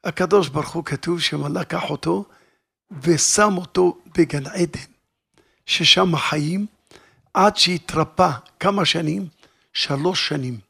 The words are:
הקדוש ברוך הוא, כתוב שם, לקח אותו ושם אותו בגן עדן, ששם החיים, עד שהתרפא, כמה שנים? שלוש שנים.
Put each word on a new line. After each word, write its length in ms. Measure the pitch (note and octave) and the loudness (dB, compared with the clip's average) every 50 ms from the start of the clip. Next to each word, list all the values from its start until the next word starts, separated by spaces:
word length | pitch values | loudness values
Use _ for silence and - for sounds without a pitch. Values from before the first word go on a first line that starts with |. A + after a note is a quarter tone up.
| - | -6
הקדוש 440 | F3 D#3 - F#3 E3+ G3 G3+ F3 C3+ | -8 -2 -2 0 4 4 2 2 2
ברוך 220 | C3 D3+ D3 - | -4 -6 -6 -4
הוא, 140 | - E3 D#3 | -8 -8 -6
כתוב 360 | - D3+ C3+ - E3+ F3 E3+ | -6 -8 -6 -4 -4 -4 -2
שם, 360 | - - D#3 D3 C#3+ C#3+ D3 | -2 -4 -4 -4 -4 -4 -4
לקח 340 | F3+ D#3 - E3 E3+ - - | -6 -6 -4 -6 -6 -4 -4
אותו 340 | D3 C#3 - D#3+ E3+ G3+ G3+ _ _ _ _ _ _ _ _ _ _ _ _ _ G3 C#3+ | -6 -4 -2 -2 -2 -2 -2 _ _ _ _ _ _ _ _ _ _ _ _ _ -16 -4
ושם 540 | C3 E3 E3+ D3 - - - - G#3 G#3+ G3 | 2 2 2 4 2 2 4 4 4 4 4
אותו 420 | F3 F3 - _ F3+ F#3 F3+ - - _ - _ - | -2 -6 -4 _ 2 2 2 2 -2 _ -4 _ 2
בגן 280 | E3 - - C#3+ C3+ | 2 2 2 -6 -6
עדן, 460 | C3 - F#3+ F3 D#3+ - - - - _ _ _ _ _ _ _ _ _ _ _ _ _ _ _ | -6 -2 -2 -2 -2 -2 -12 -14 -14 _ _ _ _ _ _ _ _ _ _ _ _ _ _ _
ששם 480 | - - - E3+ - - F3+ F#3+ F#3 D#3+ | -4 -2 2 4 4 4 4 4 2 2
החיים, 520 | C#3+ - - D#3 D3+ D3 D#3 F3 G3 G#3 G#3+ _ _ _ _ - - _ _ _ _ _ _ _ | 0 -2 -2 -2 -2 -2 -2 -2 -4 -6 -6 _ _ _ _ -20 -20 _ _ _ _ _ _ _
עד 220 | - F#3+ G#3 G3+ | 4 4 4 4
שהתרפא, 720 | - - F3 F3+ E3 - - - D#3 D#3 - _ - F#3 F3 C#3 A2+ - _ _ _ | 4 0 0 0 -2 -6 -4 -2 -2 -2 0 _ 2 2 2 2 -4 -12 _ _ _
כמה 240 | - F#3+ G3+ G3 E3 | -2 0 0 2 0
שנים? 420 | - - E3+ E3 D3+ D#3+ G3+ G3 D#3 _ _ - _ _ _ _ _ | 0 0 -2 -2 -2 -4 -4 -8 -10 _ _ -20 _ _ _ _ _
שלוש 560 | _ - - - C#3+ C#3 D3+ F3+ F#3 - - - | _ -6 -4 -2 -2 -2 0 -2 -2 -2 -4 -4
שנים. 300 | D3+ D3 C3 B2+ B2 A2 _ _ | -4 -4 -4 -6 -8 -10 _ _